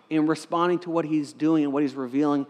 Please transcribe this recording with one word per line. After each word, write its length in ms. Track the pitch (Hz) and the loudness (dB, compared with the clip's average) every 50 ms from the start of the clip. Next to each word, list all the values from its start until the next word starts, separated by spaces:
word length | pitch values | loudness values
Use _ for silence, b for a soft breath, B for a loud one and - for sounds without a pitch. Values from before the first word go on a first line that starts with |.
| b _ | b _
in 200 | 160 156 151 156 | 0 2 2 2
responding 500 | 156 156 - - 170 170 175 175 180 170 | 0 -2 -4 -4 -2 0 2 2 0 0
to 100 | 175 175 | -2 -4
what 160 | 160 170 160 | -2 -2 -2
he's 260 | 151 156 156 143 127 - | 0 -2 -2 -2 -4 -6
doing 320 | - 151 156 160 156 147 | -2 0 2 2 2 2
and 80 | 143 135 | 2 0
what 100 | 147 151 | 0 0
he's 140 | 135 127 | -2 -2
revealing 500 | 139 131 120 123 139 151 147 147 143 135 B | -6 -8 -4 0 0 2 2 2 0 -2 B